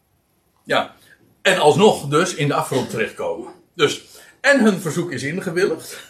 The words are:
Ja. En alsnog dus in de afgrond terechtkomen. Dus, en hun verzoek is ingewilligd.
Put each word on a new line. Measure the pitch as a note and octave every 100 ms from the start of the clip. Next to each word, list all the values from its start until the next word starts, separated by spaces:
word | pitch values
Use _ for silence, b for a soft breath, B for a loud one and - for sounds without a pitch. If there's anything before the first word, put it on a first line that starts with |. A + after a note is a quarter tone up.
| _ _ _ _ _ _
Ja. | - C3 - b b b _ _
En | G3 F3+
alsnog | D3+ C#3+ G#3 - C#3
dus | D3 F3+
in | - D3
de |
afgrond | D#3+ D3+ C3+ G#2+
terechtkomen. | B2 G#2 - F2 E2 - - _
Dus, | - C#3 - B B B B
en | C4+ C#4
hun | G#3+ F3+
verzoek | D#3+ E3 D#3+
is | C3
ingewilligd. | C#3 F3+ F3 E3+ G#3 D#3+ - - -